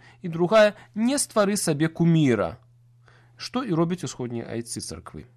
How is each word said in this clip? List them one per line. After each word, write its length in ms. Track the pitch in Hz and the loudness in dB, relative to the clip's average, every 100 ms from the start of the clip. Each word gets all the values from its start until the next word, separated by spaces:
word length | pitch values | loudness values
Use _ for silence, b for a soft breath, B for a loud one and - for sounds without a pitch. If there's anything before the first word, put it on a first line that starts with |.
| b b | b b
і 80 | 180 | -8
другая: 480 | 165 175 220 208 208 B | -2 2 4 4 2 B
«Не 240 | 208 233 277 | -2 0 0
ствары 400 | - 220 196 202 | -2 0 2 0
сабе 320 | 180 143 160 | -2 0 0
куміра». 720 | 160 170 165 139 110 82 - _ _ _ _ b b b b | 2 4 4 4 2 0 -6 _ _ _ _ b b b b
Што 240 | - 247 | -8 -6
і 80 | 254 | -2
робяць 320 | 160 170 185 | 0 -2 -4
усходнія 480 | 135 - 123 120 117 | -8 -8 -8 -8 -8
айцы 320 | 113 117 110 | -10 -8 -10
царквы. 480 | - 80 - 76 - | -12 -14 -16 -18 -20